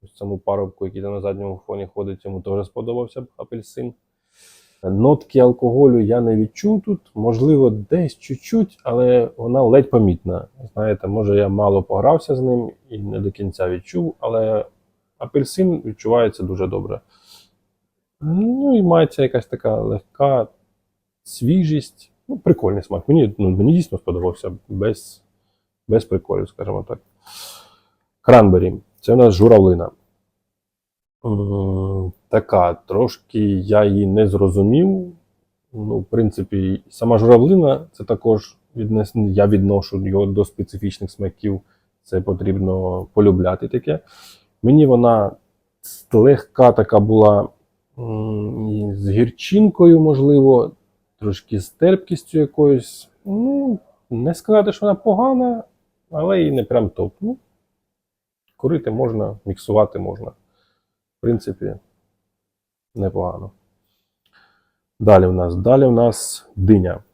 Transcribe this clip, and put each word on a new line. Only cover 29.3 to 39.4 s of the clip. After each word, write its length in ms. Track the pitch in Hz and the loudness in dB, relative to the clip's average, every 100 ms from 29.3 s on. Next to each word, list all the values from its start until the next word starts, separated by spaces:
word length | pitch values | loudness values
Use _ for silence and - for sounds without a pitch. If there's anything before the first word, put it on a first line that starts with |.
журавлина. 560 | 90 110 113 95 87 85 _ _ _ _ _ _ _ _ _ _ _ _ _ 120 | 6 6 8 6 2 -4 _ _ _ _ _ _ _ _ _ _ _ _ _ -6
М, 880 | 104 101 98 98 95 95 98 92 - _ | -4 -2 -2 -2 -2 -4 -4 -6 -10 _
така, 440 | 110 - 101 87 | -2 0 2 2
трошки 640 | 85 _ 95 120 - _ 113 104 | -2 _ -2 -2 -4 _ -4 -2
я 360 | 98 95 104 104 | -2 0 2 2
її 200 | 98 98 | 2 0
не 220 | 101 107 | 2 0
зрозумів. 840 | 95 98 92 98 127 185 190 180 175 _ _ _ _ _ | 2 0 2 2 2 2 -2 -6 -16 _ _ _ _ _
Ну, 260 | 117 107 95 | -14 -8 -8
в 60 | 92 | -4
принципі, 800 | 113 110 - 95 101 95 95 _ | -2 -2 -2 -6 -4 -4 -6 _
сама 280 | - 117 117 | -6 0 2
журавлина, 720 | 113 120 135 190 156 139 165 | 6 6 6 4 2 0 -6
це 120 | _ | _
також 540 | - 107 117 107 - _ _ - | -6 -4 0 -2 -2 _ _ -10
віднес-, 540 | 107 107 101 113 104 | -4 -4 -4 -2 -2
я 180 | 95 | 0